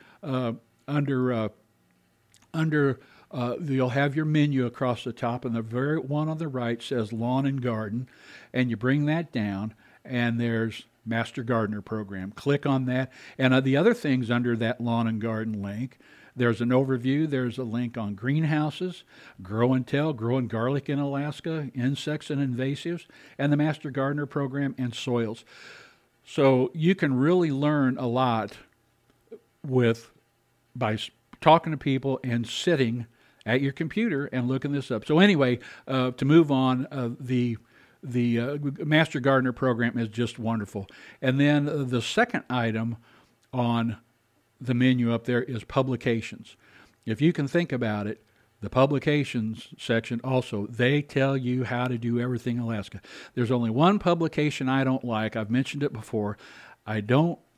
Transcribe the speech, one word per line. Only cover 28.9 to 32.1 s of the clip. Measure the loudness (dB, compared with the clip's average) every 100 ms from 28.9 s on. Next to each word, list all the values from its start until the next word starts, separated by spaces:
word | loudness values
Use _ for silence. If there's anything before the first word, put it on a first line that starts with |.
| _ _ _ -20 -20 _ _ 0
with, | 4 4 2 -6 _ _ _ _ _ _ -4
by | -2
s-, | -2 -6 _ _ 2
talking | 6 6 4
to | -4
people | -2 0 0